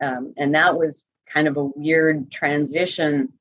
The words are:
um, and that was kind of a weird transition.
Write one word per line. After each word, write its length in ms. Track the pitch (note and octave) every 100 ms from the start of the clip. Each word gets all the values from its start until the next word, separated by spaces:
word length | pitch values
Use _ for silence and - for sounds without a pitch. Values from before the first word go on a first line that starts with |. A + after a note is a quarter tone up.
um, 320 | C#3+ B2+ C3 -
and 160 | C#3+ D3+
that 200 | F3 E3
was 280 | D#3+ C#3+ _ _ -
kind 140 | D3+ D3+
of 100 | C#3+
a 80 |
weird 680 | C#3+ C#3+ D3+ D#3+ D#3+ D3+ B2+
transition. 1000 | - D3 D3 C#3+ D#3 F3+ - D#3 D3 C3 _